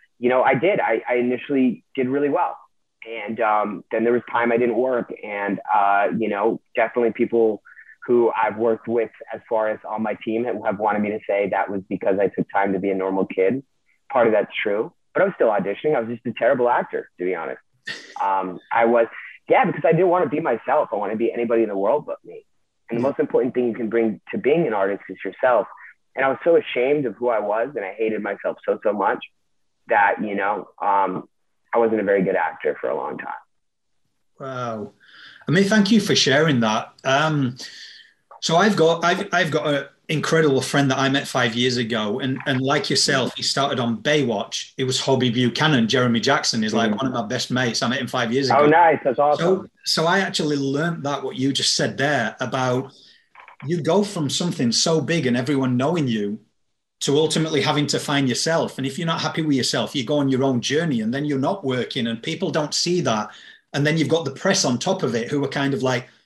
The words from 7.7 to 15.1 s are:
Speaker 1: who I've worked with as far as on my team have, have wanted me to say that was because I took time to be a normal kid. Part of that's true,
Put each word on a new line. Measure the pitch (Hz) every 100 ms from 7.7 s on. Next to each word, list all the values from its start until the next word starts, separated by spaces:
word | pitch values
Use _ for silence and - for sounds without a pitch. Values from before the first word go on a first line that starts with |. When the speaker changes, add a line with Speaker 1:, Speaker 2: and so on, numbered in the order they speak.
| - - - -
Speaker 1:
who | 120 117
I've | 113 110 104
worked | 117 110 -
with | 117 110 - -
as | 113 -
far | 113 110
as | 107 -
on | 107
my | 110 104
team | - 110
have, | 120 107
have | 110 98
wanted | 107 104
me | 107
to | 107 -
say | 101 101
that | 98 92
was | 98 92
because | 95 117 98
I | 98
took | - -
time | 101 98
to | 98
be | 98
a |
normal | 95 95 95 92
kid. | - 92 131 - _ _ _ -
Part | 131 117
of |
that's | 104 - -
true, | 107 101 156 - _